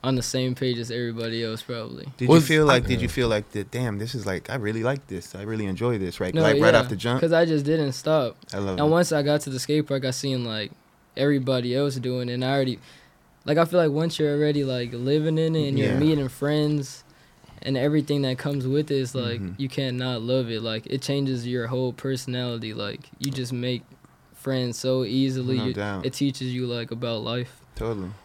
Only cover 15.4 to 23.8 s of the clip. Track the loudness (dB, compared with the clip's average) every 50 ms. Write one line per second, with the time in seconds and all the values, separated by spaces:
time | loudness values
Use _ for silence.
15.4 | 2 2 2 2 0 2 2 2 2 2 2 4 4 4 4 2 0 -2 -4 -2
16.4 | 0 0 2 2 2 2 2 0 -2 -4 -10 -16 -20 _ -20 _ -20 _ _ _
17.4 | -20 -20 -20 -10 -4 -2 0 2 2 2 2 2 2 2 0 0 0 0 -2 -2
18.4 | -2 -4 -2 -2 -2 0 0 0 0 0 0 -2 -2 -2 -4 -4 -4 -2 -4 -4
19.4 | -6 -6 -6 -6 -6 -4 -2 -2 -2 -2 -2 -2 -2 -4 -4 -4 -2 0 2 2
20.4 | 2 0 -4 -4 -4 -4 -6 -6 -6 -4 -6 -4 -2 -2 -2 0 0 0 -2 -2
21.4 | -2 -2 -2 -2 -2 -2 -2 -2 -2 -2 -4 -4 -6 -4 -4 -4 -4 -6 -4 -4
22.4 | -4 -4 -6 -6 -8 -8 -8 -6 -6 -6 -8 -10 -14 -18 -10 -6 -6 -6 -4 -4
23.4 | -6 -4 -4 -4 -2 -2 -4 -4